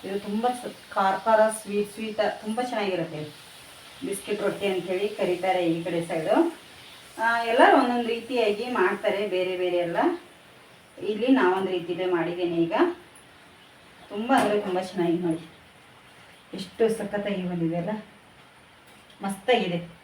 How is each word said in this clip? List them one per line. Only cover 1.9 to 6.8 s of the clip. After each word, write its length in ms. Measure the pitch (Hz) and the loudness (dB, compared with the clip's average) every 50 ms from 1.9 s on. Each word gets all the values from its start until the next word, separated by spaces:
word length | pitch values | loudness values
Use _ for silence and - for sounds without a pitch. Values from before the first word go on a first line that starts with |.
| - | -6
ಸ್ವೀಟ್, 280 | 220 220 220 208 - 208 185 - - - | -10 -8 -6 -2 0 0 0 -2 -4 -6
ತುಂಬ 140 | 214 220 240 254 247 | -6 -4 -4 -4 -2
ಚೆನ್ನಾಗಿರುತ್ತೆ. 500 | 240 220 202 190 185 170 160 156 156 151 151 147 - - - - - - - - - - - - - - - | -2 -2 -2 0 0 -2 -2 -4 -6 -10 -10 -10 -12 -18 -20 -20 -20 -20 -20 -20 -20 -20 -20 -20 -16 -10 -6
ಬಿಸ್ಕೆಟ್ 360 | 196 202 - - - 208 202 | -6 -6 -6 -4 -4 -4 -2
ರೊಟ್ಟಿ 240 | 202 196 165 - 202 | -2 -2 -2 0 -2
ಅಂಥೇಳಿ 420 | 196 185 180 165 190 185 185 202 208 | -2 -2 -2 -2 -2 -2 0 0 -2
ಕರೀತಾರೆ 540 | - - 190 175 180 170 185 190 185 180 175 165 | -2 -2 0 0 0 0 0 0 2 2 2 2
ಈ 120 | 165 165 | 0 0
ಕಡೆ 180 | 170 180 170 170 170 - | -2 -2 -2 -2 -2 -2
ಸೈಡು. 260 | 180 160 156 180 226 302 339 339 - - - - - - | -4 -4 0 2 4 4 4 2 -2 -8 -20 -20 -20 -20